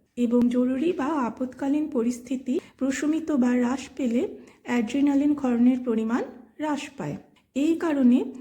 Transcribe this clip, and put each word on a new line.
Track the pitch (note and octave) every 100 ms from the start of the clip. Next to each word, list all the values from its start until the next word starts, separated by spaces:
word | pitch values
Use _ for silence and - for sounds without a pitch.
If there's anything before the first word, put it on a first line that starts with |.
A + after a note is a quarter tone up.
| _ -
এবং | A#3+ A#3+ B3
জরুরি | B3 B3+ C4 D#4+
বা | F#4 C4
আপৎকালীন | D#4 A#3 A3 B3+ - C#4 D4+ D4+
পরিস্থিতি | B3+ A3+ A#3+ - C4 B3 D4 - -
প্রশমিত | C4+ C4+ D4+ D#4+ D#4+
বা | D4 A#3+
হ্রাস | B3 A#3+ C4+ - -
পেলে | B3+ A#3 G4+ - - -
অ্যাড্রিনালিন | - B3 G#3+ C#4+ C#4+ C#4 D4
ক্ষরণের | D4 B3+ A#3 B3 B3+ B3
পরিমাণ | A3 A3 B3+ A#4+ - - -
হ্রাস | D4+ C#4+ - -
পায়। | D3+ - - _ _ C4
এই | D#4 D#4+
কারণে | E4+ C#4 B3 B3+ G#4+ -